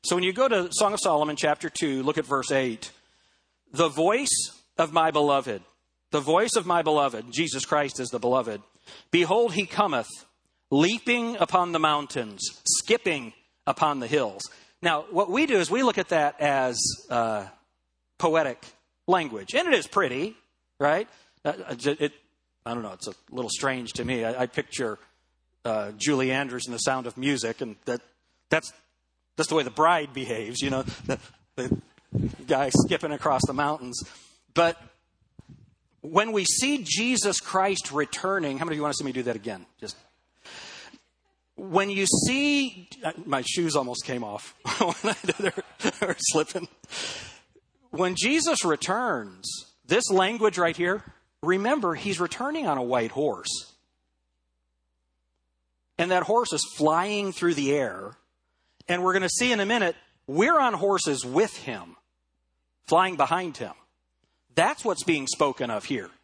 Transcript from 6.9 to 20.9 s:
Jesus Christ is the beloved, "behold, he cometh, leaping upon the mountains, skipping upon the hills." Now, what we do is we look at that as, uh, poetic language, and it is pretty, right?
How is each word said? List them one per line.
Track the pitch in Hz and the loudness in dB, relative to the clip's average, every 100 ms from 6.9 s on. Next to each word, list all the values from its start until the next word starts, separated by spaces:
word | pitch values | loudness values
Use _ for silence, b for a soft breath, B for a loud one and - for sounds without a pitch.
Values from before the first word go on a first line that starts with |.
| 151 139 117 120 | 4 2 -2 -6
Jesus | 120 165 135 - | -2 -2 -2 0
Christ | 151 143 - | 0 0 -4
is | 123 | -6
the | 120 | -2
beloved, | 120 127 113 104 - B B B B | 2 2 0 -8 -12 B B B B
"behold, | 170 165 208 233 | 2 4 4 2
he | 175 185 | 0 -4
cometh, | - 202 135 113 - - _ _ _ _ | 0 0 0 -4 -12 -20 _ _ _ _
leaping | 139 165 214 - 240 233 226 | 4 4 2 0 0 0 0
upon | 175 185 175 | 2 2 2
the | 165 | 2
mountains, | 156 147 143 139 110 101 - - - - | 2 2 -2 -6 -6 -8 -10 -6 -2 0
skipping | - 233 196 151 117 - _ _ - | 2 2 2 -4 -6 -16 _ _ -4
upon | 135 151 139 | 2 2 2
the | 117 | 0
hills." | 147 117 98 - B B B | 0 0 -4 -14 B B B
Now, | 175 151 156 | 0 0 0
what | 170 196 | 0 2
we | 214 311 | 2 2
do | 220 | 2
is | 156 | 2
we | 214 | 2
look | 262 208 | 2 2
at | 185 | 0
that | 220 180 - | 2 2 2
as, | 147 139 131 117 - - - | 0 2 0 0 -4 -4 -4
uh, | 120 113 107 95 - _ _ _ _ _ _ | -2 0 -2 -6 -16 _ _ _ _ _ _
poetic | 165 160 143 120 - _ _ _ - | 2 2 0 -4 -14 _ _ _ 2
language, | 185 151 110 95 262 | 2 2 -8 -2 -2
and | 359 | 2
it | |
is | 247 - | 2 2
pretty, | - 160 123 190 220 _ _ _ _ | 0 2 0 -4 -8 _ _ _ _
right? | 143 | 2